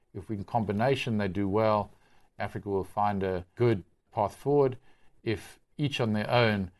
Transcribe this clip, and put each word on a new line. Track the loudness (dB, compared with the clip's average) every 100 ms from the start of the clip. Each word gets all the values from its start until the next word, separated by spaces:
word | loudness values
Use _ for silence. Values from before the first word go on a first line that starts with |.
| _ -16
If | -10
we, | -10
in |
combination, | -4 -2 0 0 0 0 -2 -2
they | -2
do | 0 0
well, | 2 4 2 0 -10 _ -20 _ -10
Africa | -8 -8 -4
will | -4
find | -2 0 0 0
a | -2 -2 -6 0
good | 2 2 -4 _ _
path | -4 -4 -2
forward. | 0 2 2 0 -14 -20 -20 _
If | -6 -4 -6 -20 _ -4
each | -4 0
on | 0
their | 0 2
own | 4 4 2 -2 -8